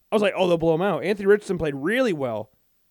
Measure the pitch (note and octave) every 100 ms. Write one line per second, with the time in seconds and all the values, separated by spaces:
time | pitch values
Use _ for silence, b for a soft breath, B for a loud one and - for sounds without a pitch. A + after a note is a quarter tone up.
0 | _ G#3 G3+ D#3 F#3 E3+ E3 D#3+ G3+ D3+
1 | D#3+ G#3 G3 G#3 - F3 D#3+ C3+ D#3 B3
2 | B3 D#3 B2+ G#2+ A2 _ _ _ _